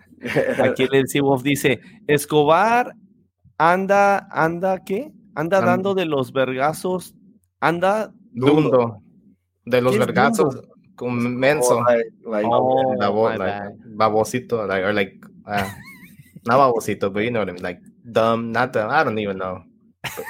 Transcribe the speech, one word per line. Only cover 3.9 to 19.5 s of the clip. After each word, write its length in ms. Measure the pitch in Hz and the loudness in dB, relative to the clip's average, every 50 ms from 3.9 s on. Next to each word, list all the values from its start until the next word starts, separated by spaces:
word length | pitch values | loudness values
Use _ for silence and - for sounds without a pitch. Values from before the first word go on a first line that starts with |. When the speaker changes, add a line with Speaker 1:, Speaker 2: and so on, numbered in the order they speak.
| 196 202 202 202 196 190 - - | 2 4 4 4 2 0 -2 -4
Speaker 2:
anda, 540 | - 135 160 165 170 170 190 190 190 185 - | -2 0 0 0 0 -2 -2 -2 -2 -4 -4
¿qué?" 280 | - 190 220 294 311 - - _ _ - | -6 -6 -6 -6 -10 -16 -20 _ _ -8
Anda 220 | - 160 170 196 190 | -6 -2 0 2 2
Speaker 3:
And 80 | - | 2
Speaker 2:
dando 260 | 180 175 - - 196 196 | 2 2 0 0 -2 -2
de 100 | 190 175 | -2 -2
los 260 | 160 147 135 127 120 | -2 -2 -2 -2 -2
vergazos. 840 | 123 135 127 127 131 127 135 151 156 - - 185 185 180 - - - - _ - _ _ _ _ _ - | -2 -2 -2 -2 -2 -2 -2 -2 -2 -4 -4 -4 -4 -6 -6 -10 -20 -20 _ -20 _ _ _ _ _ -2
Anda 500 | 131 151 170 170 180 190 208 220 214 - - _ _ _ - | -2 -2 0 0 0 0 0 0 -4 -8 -12 _ _ _ -4
Speaker 3:
Dundo. 360 | 117 127 143 151 156 151 135 | 0 2 4 4 4 4 4
Speaker 1:
Dundo. 320 | 131 123 120 113 107 101 - _ _ _ _ _ _ _ _ _ _ _ - | 4 2 2 2 -4 -10 -18 _ _ _ _ _ _ _ _ _ _ _ -6
Speaker 3:
De 160 | - 127 127 | 0 0 2
los 120 | 123 127 202 | 2 2 2
Speaker 2:
¿Qué 40 | - | 2
es 40 | 123 | 0
Speaker 3:
vergazos. 480 | 117 110 123 131 143 226 - 156 143 131 | 0 2 2 2 2 2 2 0 0 -2
Speaker 2:
dundo? 120 | - - - _ _ _ _ _ | -6 -14 -20 _ _ _ _ _
Speaker 3:
Como 180 | - 123 123 120 120 120 123 | -8 -6 -4 -4 -2 -2 -4
menso. 480 | 123 123 131 139 151 151 123 123 120 | -2 0 2 2 2 4 2 2 2
Speaker 1:
Oh, 60 | 117 117 | 2 2
like, 220 | 123 120 117 117 113 - _ - | 2 2 2 0 -4 -8 _ -10
like, 220 | 117 110 104 107 117 | -6 -4 -2 0 0
Speaker 2:
Oh, 440 | 120 123 127 127 131 131 131 131 120 | 0 2 2 2 0 0 0 0 -2
Speaker 3:
La 120 | 101 104 101 | -2 -2 0
vo-, 200 | 101 107 113 113 | 0 0 0 0
Speaker 2:
my 80 | 113 | 0
Speaker 3:
like, 140 | 104 95 98 | -2 -4 -4
Speaker 2:
bad. 220 | 101 101 101 104 107 - - 117 107 | -6 -6 -10 -12 -16 -18 -20 -10 -4
Speaker 3:
babosito, 720 | 104 110 110 107 110 110 - - 123 - - 120 113 104 | 0 0 2 2 2 0 0 -2 -6 -6 -4 -6 -4 -4
like, 160 | 95 95 95 92 | -2 -2 -2 0
or 100 | 101 104 | 0 0
like, 260 | 101 101 98 - - - - - - - | 0 -2 -2 -6 -20 -20 -20 -20 -18 -12
uh, 220 | 104 104 101 98 - 906 906 1017 1047 1047 - - | -6 -4 -4 -4 -6 -8 -16 -20 -20 -20 -20 -20
Speaker 2:
<laughs> 380 | - - - - _ - - - | -20 -20 -20 -20 _ -20 -10 -2
Speaker 3:
not 120 | 113 120 139 | 0 2 4
babosito, 520 | 139 127 117 110 - - 101 - 107 98 | 4 4 2 0 -2 -4 -6 -4 -4 -4
but 120 | 95 104 110 | -2 -2 -4
you 80 | 120 | -2
know 80 | 120 110 | -2 -4
what 100 | 98 90 | -4 -4
I 40 | 90 | -6
mean, 100 | 87 92 | -8 -8
like, 160 | 90 90 - - - - _ - 120 | -10 -10 -10 -16 -20 -20 _ -10 -4
dumb, 400 | 113 113 113 113 113 113 117 113 | 0 2 2 2 2 0 -2 -4
not 200 | 113 117 127 127 - | -2 -2 -2 -2 -2
dumb, 160 | 117 107 110 | -4 -2 0
I 120 | 139 156 165 | 0 0 0
don't 140 | 120 107 110 | 0 -2 -4
even 180 | 107 101 95 | -4 -6 -6
know. 260 | 92 95 92 | -6 -6 -8